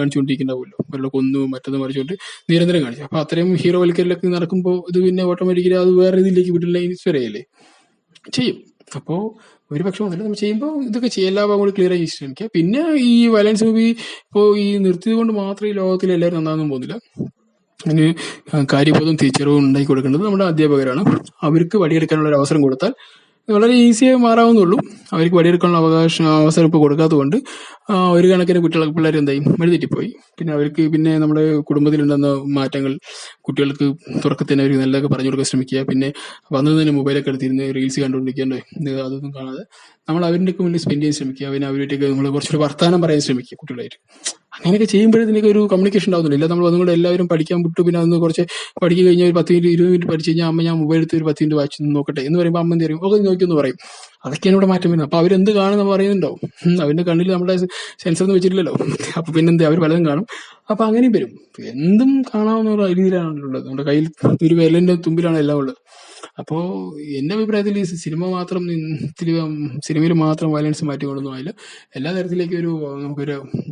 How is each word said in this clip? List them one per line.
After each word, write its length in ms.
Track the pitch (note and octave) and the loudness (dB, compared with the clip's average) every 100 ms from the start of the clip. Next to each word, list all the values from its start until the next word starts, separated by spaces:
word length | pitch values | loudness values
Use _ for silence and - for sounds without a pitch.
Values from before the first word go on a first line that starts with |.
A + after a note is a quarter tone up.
കാണിച്ചുകൊണ്ടിരിക്കുന്നുണ്ടാവുമല്ലോ, 800 | C#3+ C#3+ C3+ C3 C3 C3 B2+ - - | -2 -2 -2 -2 -4 -6 -10 -12 -10
അവരുടെ 220 | C#3 C3 C3+ | -8 -6 -2
കൊന്നു 260 | C3 C#3 C3+ | -2 -2 -4
മറ്റത് 240 | C3 - C3+ | -6 -8 -6
മറിച്ചുകൊണ്ട് 320 | C3+ C#3 C3+ G3 - - - | -6 -6 -6 -8 -14 -14 -2
നിരന്തരം 320 | E3 F3 F3+ C3 | 0 2 0 -2
കാണിച്ചു. 200 | A#2+ C#3+ | -6 -8
അപ്പോൾ 120 | D#3+ | -6
അത്രയും 280 | D3+ E3 F3+ F3 | -4 -2 0 0
ഹീറോ 200 | F3 F3 | 0 2
വൽക്കരിലൊക്കെ 500 | F3+ F3 F3+ F3 F3+ F3 | 0 0 -2 -2 -2 -2
നടക്കുമ്പോൾ 400 | E3+ F#3+ F3+ F3+ F3 | -2 -2 -2 -4 -2
ഇത് 100 | F3+ F#3 | 0 0
പിന്നെ 200 | F#3 F3+ | 0 -2
ഓട്ടോമാറ്റിക്കലി 460 | F3+ F#3 F3+ F3+ F#3 | -2 0 0 2 2
അത് 100 | F3+ F#3 | 4 4
വേറെ 140 | F#3 F#3 | 4 4
രീതിയിലേക്ക് 360 | F#3+ F3+ F3+ F3 | 2 2 2 0
വിട്ടില്ല, 200 | F3 F3 F3 | 0 -2 -2
ഇൻസ്പയർ 300 | F3+ - D3+ | -4 -2 -2
ചെയ്യല്ലേ 240 | A#2 G#2 B2 _ _ _ _ _ _ _ - - | -2 -8 -16 _ _ _ _ _ _ _ -12 -4
ചെയ്യും. 220 | B3 - - _ - C#3 | -2 -4 -10 _ -16 -14
അപ്പോ 420 | - E3 A3 A3 _ _ - | -8 -6 -8 -12 _ _ -10
ഒരു 120 | D3 | -6
പക്ഷം 220 | F#3 F#3+ G#3+ | -6 -4 -6
വന്നിട്ട് 180 | E3+ | -6
നമ്മൾ 140 | G#3+ G3+ | -6 -4
ചെയ്യുമ്പോ 440 | G#3 G#3+ D4 D#4 | -2 -2 -4 -6
ഇതൊക്കെ 260 | B3+ A3+ A#3 | -6 -4 -4
ചെയ്യാം, 220 | - F#3 | -2 -2
എല്ലാ 140 | G3 | 0
ഭാഗവും 160 | G#3 G3+ | 0 2
കൂടി 120 | G3+ | 0
ക്ലിയർ 200 | G3 F3+ | 0 0
ആയി 140 | F3+ D#3+ | 0 -4
ശ്രമിക്കുക. 440 | - C#3 C3 A3 | -6 -12 -10 -6
പിന്നെ 400 | - E3+ B3 E4 D4+ | -2 0 0 0 2
ഈ 320 | A#3+ A#3 A#3 | 4 4 4
വയലൻസ് 360 | A3 G#3 G#3+ | 4 2 2
മൂവി 200 | A3+ A3+ A3+ | 2 2 2
ഇപ്പോ 680 | A#3 - - _ G3+ G#3 G#3 | 0 -8 -18 _ 2 4 4
ഈ 200 | G3+ G3+ | 2 0
നിർത്തിയത് 400 | F#3+ F3 A3+ A3+ | 0 0 0 0
കൊണ്ട് 160 | A3+ | 0
മാത്രം 340 | G#3+ G3 G3+ G#3 | -2 -4 -6 -4
ഈ 40 | |
ലോകത്തിൽ 400 | G3+ F#3 F#3 F#3+ | -2 -2 0 0
എല്ലാവരും 260 | F3 E3+ F3 | 0 0 -2
നന്നാകാനൊന്നും 320 | D#3 D#3 D3+ | -2 -2 -4
പോകുന്നില്ല. 260 | C3 B2+ G#3 - - - - _ _ _ _ - | -4 -8 -12 -14 -12 -12 -12 _ _ _ _ -2
അതിന്, 260 | D#3 D#3 E3 - - - D#3 | 2 2 0 -8 -16 -6 -4
ആ, 100 | C#3 | 0
കാര്യബോധം 420 | C#3 D3 D3+ D#3 D#3 | 4 4 4 2 2
തിരിച്ചറിവും 440 | C3+ C3 C#3+ D3 | 0 0 2 2
ഉണ്ടാക്കി 280 | C#3 C#3 C#3 | 4 2 2
കൊടുക്കേണ്ടത് 380 | C3+ C3+ C#3+ G#3 | 0 2 0 0
നമ്മുടെ 200 | G3 F#3+ | 0 0
അധ്യാപകരാണ്. 720 | D#3 D3+ C#3+ C3 C3 G3+ - - - | 2 2 2 2 0 2 0 -2 -6
അവർക്ക് 360 | D#3+ D#3+ E3+ A3 | 0 2 2 2
വടിയെടുക്കാനുള്ള 520 | E3 D#3+ D#3 D#3 D3+ | 2 2 0 0 2
ഒരു 60 | D3 | 2
അവസരം 260 | C#3 D#3+ | 2 2
കൊടുത്താൽ 320 | C#3 C3 G3 C#4 - - _ _ - | 2 2 -4 -4 -14 -20 _ _ -2
വളരെ 240 | G#3 A#3 | 2 4
ഈസിയായി 420 | B3 A#3+ A3+ C4 C4 | 6 6 6 4 4
മാറാവുന്നുള്ളൂ. 640 | A#3 A3+ A#3 A3+ F3+ A3+ - - - | 4 4 6 6 4 2 -2 -12 -8
അവർക്ക് 220 | E3+ E3+ F3 | 0 2 4
വടിയെടുക്കാനുള്ള 440 | E3+ F3 F3 E3+ | 4 4 2 2
അവകാശം, 480 | D#3+ D#3+ E3 E3 D#3+ | 2 4 2 2 2
അവസരം 380 | D#3 D#3 D#3 E3 | 4 4 4 4
ഇപ്പോ 140 | E3 | 4
കൊടുക്കാത്തതുകൊണ്ട്, 560 | D3 C#3+ D#3+ D#3 C#3 G#3 C4+ - - - - | 4 4 2 2 2 -2 -4 -16 -20 -16 -4
ആ, 200 | G3 F#3 | 0 2
ഒരു 180 | F3 F3+ | 4 4
കണക്കിന് 320 | F#3 F3 F3+ | 4 2 2
കുട്ടികളെ, 280 | E3 E3 D#3 | 2 0 -2
പിള്ളേർ 300 | D#3 D#3+ D#3 | 0 0 0
എന്തായി 220 | C#3+ C#3 | 0 0
വഴിതെറ്റിപ്പോയി. 760 | C#3+ - E3+ E3+ - - G#3 - _ - | 0 0 2 0 -2 -4 -6 -10 _ -10
പിന്നെ 140 | E3 | -6
അവർക്ക് 340 | D3 D3 D3+ D#3 | -2 -2 0 0
പിന്നെ 300 | D#3+ D#3 D#3 | 2 0 2
നമ്മുടെ 400 | D#3 D3+ D#3 D3+ | 2 2 2 0
കുടുംബത്തിലുണ്ടാകുന്ന 720 | C#3+ D3 D3 D3+ C#3+ C#3+ C#3+ C#3 C#3 | 0 0 2 2 2 2 0 0 -2
മാറ്റങ്ങൾ, 460 | C#3+ C3+ C#3 C3+ C#3 - - - - | -2 -2 -4 -4 -6 -10 -20 -20 -16
കുട്ടികൾക്ക് 520 | - C3+ C#3 C#3 C#3+ C3+ - - D3 | -8 -2 -2 0 -2 -2 -8 -4 -2
തുടക്കത്തിൽ 280 | C#3+ C#3+ | -2 -2
തന്നെ 100 | C#3 | 0
അവർക്ക് 160 | C#3 C3+ | 2 2
നല്ലതൊക്കെ 280 | C3 C3+ C#3+ | 0 0 0
പറഞ്ഞു 200 | C3+ C3 | -2 -2
കൊടുക്കാൻ 180 | C3 C3 | -2 -2
ശ്രമിക്കുക. 380 | C3 B2+ C3 | -2 -2 -4
പിന്നെ 300 | C3+ C3 C3+ C#3+ - - - | -2 -2 -2 -6 -16 -18 -6
വന്നത് 300 | C#3 D3 D#3 | 0 2 2
തന്നെ 120 | D#3 | 2
മൊബൈലൊക്കെ 360 | C#3+ C3+ C#3 C3+ | 0 0 -2 -2
എടുത്തിരുന്ന് 460 | C3 C3 C3 C3+ C3 | -4 -2 -2 -2 -4
റീൽസ് 240 | C3 C#3 | -4 -2
കണ്ടുകൊണ്ടിരിക്കണ്ടേ, 640 | C3+ C3 C3 C3 C3 B2+ - - | -2 -2 -4 -4 -4 -6 -10 -10
ഇത് 200 | C#3+ C3+ | -8 -6
അതൊന്നും 320 | C3 C#3 C#3 C#3 | -8 -10 -12 -14
കാണാതെ 280 | C3 C3+ G#3 _ - _ - | -14 -14 -16 _ -20 _ -6
നമ്മൾ 160 | E3 E3+ | -2 0
അവരുടെയൊക്കെ 380 | F3 F#3 E3+ | 0 -2 -2
മുന്നിൽ 160 | F3+ E3+ | -2 -2
സ്പെൻഡ് 220 | - C#3+ | -2 -2
ചെയ്യാൻ 120 | D3+ | -2
ശ്രമിക്കുക. 340 | C#3+ C3+ C3 C#3 | -4 -6 -8 -6
പിന്നെ 200 | C#3 C#3 | -6 -4
അവരുമായിട്ടൊക്കെ 400 | C#3 C#3 C#3 C#3 | -4 -4 -2 -2
നമ്മൾ 220 | C3+ C#3 | -2 -2
കുറച്ചുകൂടി 340 | C#3+ C#3+ D3+ | -4 -2 -2
വർത്താനം 380 | D3 C#3+ E3+ F3+ | -2 0 2 2
പറയാൻ 200 | E3 D3+ | 2 0
ശ്രമിക്കുക 340 | C#3+ B2+ B2 - | 0 -4 -6 -16
കുട്ടികളായിട്ട്. 400 | D3+ B2 - - _ _ - - _ | -14 -12 -12 -16 _ _ -12 -12 _
അങ്ങനെയൊക്കെ 320 | - E3+ G#3 A3 | -8 0 2 2
ചെയ്യുമ്പോഴേ 380 | G3 A3 A3+ | 4 6 4
ഇതിനൊക്കെ 260 | A3+ G#3+ G#3 | 4 2 4
ഒരു 100 | G#3 | 4
കമ്മ്യൂണിക്കേഷൻ 480 | G#3 F#3+ G3 G3 F3 | 4 2 2 2 0
ഉണ്ടാവുന്നില്ല. 280 | F3 D#3+ C#3+ | 0 2 2
ഇല്ല, 100 | E3 | 0
നമ്മൾ 220 | F3 F3 | 2 2
അതും 100 | F3 | 2
കൂടെ 140 | F3+ | 2
എല്ലാവരും 360 | E3+ F3 F3+ F3+ | 2 2 0 0
പഠിക്കാൻ 360 | E3 D#3+ F3 | 0 0 -2
വിട്ടു, 180 | E3+ E3 | -2 0
പിന്നെ 180 | F3 E3+ | 0 2
അതൊന്ന് 180 | E3 E3+ | 2 2
കുറച്ച് 240 | E3 D#3+ F3 - - - | 0 0 -4 -6 -14 -2
പഠിച്ചു 200 | F3 F3 | 0 4
കഴിഞ്ഞാൽ 220 | F#3 F3 F3 | 4 6 4
ഒരു 80 | |
പത്ത് 200 | E3+ E3 | 2 2
മിനിറ്റ് 140 | F3 F3 | 2 4
ഇരുപത് 240 | E3+ F3+ | 2 4
മിനിറ്റ് 200 | F3+ E3+ | 2 0
പഠിച്ചു 180 | D#3+ E3 | -4 0
കഴിഞ്ഞാൽ, 180 | D#3+ E3 | 0 0
"അമ്മ 140 | D#3+ | 0
ഞാൻ 200 | E3 E3 | 0 0
മൊബൈൽ 160 | D3+ E3 | 0 0
എടുത്ത് 180 | D#3+ E3+ | 0 -2
ഒരു 80 | |
പത്ത് 200 | D#3 D3 | -2 -2
മിനിറ്റ് 120 | D#3 D3+ | 0 0
വാച്ച് 220 | D3 - | -2 -4
നോക്കട്ടെ" 400 | D3 D3 C#3+ C#3+ | -2 -2 -2 -4
എന്ന് 180 | C3+ F3 | -2 0
പറയുമ്പോൾ 200 | E3+ E3+ | 0 0
അമ്മ 140 | E3+ | 0
എന്ത് 120 | E3+ D#3+ | 0 -2
പറയും? 200 | D#3 F#3+ | -2 0
"ഓക്കെ, 120 | G#3+ | 2
നോക്കി" 260 | G3 F3+ | 2 0
ഒന്ന് 120 | F3+ D#3+ | 0 0
പറയും. 200 | C#3 B2+ - - - _ - | 0 -4 -12 -20 -20 _ -12
അതൊക്കെ 220 | D3 G3 | -4 2
എന്നോട് 180 | F#3+ F#3+ | 4 4
മാറ്റം 240 | F#3 F3+ | 2 0
വരുന്നത്. 180 | E3+ D3 | 0 0
അപ്പൊ 100 | E3 | 2
അവരെന്ത് 340 | F3 F#3+ F#3+ | 2 2 2
കാണുമെന്ന് 400 | G#3 G3 G#3 G3 | 2 2 0 0
പറയുന്നുണ്ടാവും. 480 | G3 G3 G3+ D3+ - - - E3+ | 0 0 0 -2 -6 -12 -4 0
ഉം, 160 | F3 | 0
അവന്റെ 220 | D3 D3+ | 0 0
കണ്ണിൽ 280 | F3 E3 F#3 | 0 0 0
നമ്മുടെ 260 | F#3 F3 F#3 F3+ - - - | -2 0 -2 -2 -6 -16 -8
സെൻസർ 260 | F3+ E3 | -4 -2
ഒന്നും 120 | F#3+ F#3+ | 2 2
വെച്ചിട്ടില്ലല്ലോ. 400 | F#3 F#3+ E3+ - - - - - | 2 0 -2 -4 -4 -6 -6 -8
അപ്പൊ 160 | E3 | -4
പിന്നെന്ത്, 300 | D#3+ E3 E3+ | 0 2 4
അവർ 160 | D#3+ D#3+ | 4 2
പലതും 260 | D#3 E3+ D#3+ | 2 2 0
കാണും. 200 | C#3+ G3+ - - - - | -2 -4 -12 -20 -16 -6
അപ്പൊ 160 | G#3 A3 | -2 0
അങ്ങനെയും 260 | A3+ B3+ | 2 2
വരും. 180 | G3+ A#2+ - _ - | 2 -2 -12 _ -18
എന്തും 640 | A2 A#2+ D#3+ G#3 C4 C4+ | -12 -4 2 4 4 2
കാണാവുന്ന 500 | B3+ G#3+ G#3+ A3+ A3 | 0 -2 0 0 0
ഒരു 220 | G#3 G3 | 0 0
രീതിയിലാണല്ലോ 540 | F3+ F#3+ F#3 E3 D3+ C#3 | 2 2 0 -2 -6 -8
ഉള്ളത്. 180 | C3 C3 | -8 -8
നമ്മുടെ 180 | C3+ | -6
കയ്യിൽ 260 | C#3+ D3 D#3+ - - - | 0 0 0 -2 0 2
ഒരു 120 | E3 E3+ | 2 4
വിരലിന്റെ 400 | E3 E3 F3+ F3 | 4 4 2 0
തുമ്പിലാണ് 420 | E3 E3 E3+ D#3+ | 0 -2 0 0
എല്ലാം 200 | D3 D3 | 0 -2
ഉള്ളത്. 180 | C3+ - _ - - - - - | -4 -8 _ -20 -20 -20 -20 -16
അപ്പോ 200 | - D#3 F3 F#3+ F#3 D3+ | -8 -6 -6 -8 -10 -12
എന്റെ 360 | D3 C#3 C#3+ G#3 | -12 -8 -4 -4
അഭിപ്രായത്തിൽ 440 | G#3+ G#3+ G3+ G3+ | -2 -2 -2 -2
ഈ 40 | |
സിനിമ 460 | F#3 E3+ E3 D#3 F#3 | -4 -6 -8 -6 -4
മാത്രം 420 | F#3 F3+ F#3 F3 | -6 -6 -6 -6
ഇത്തിരി, 600 | E3+ D#3 D#3 C#3+ - E3 | -6 -6 -8 -8 -8 -4
ഉം, 500 | E3 D#3+ D3+ D3 B2 - | -4 -4 -6 -8 -10 -6
സിനിമയിൽ 280 | D3+ D#3+ | -2 0
മാത്രം 380 | E3+ D#3 D#3 E3 | 2 2 0 -2
വയലൻസ് 340 | D3+ D3+ D3+ D3+ | -2 -2 -4 -6
മാറ്റിക്കൊണ്ടൊന്നും 480 | C#3 C#3+ C#3 C#3 | -6 -8 -8 -8
ആയില്ല. 200 | C3 D3 - - - _ - | -10 -12 -14 -20 -20 _ -10
എല്ലാ 160 | C#3+ | -8
തരത്തിലേക്കും 480 | F#3 E3+ F3+ E3+ F3 | -6 -4 -4 -4 -4
ഒരു, 420 | E3+ D#3+ D3 C#3 | -4 -4 -6 -10
നമുക്കൊരു 400 | C#3+ D3 C#3+ C#3+ C3+ - - | -10 -8 -6 -8 -8 -10 -8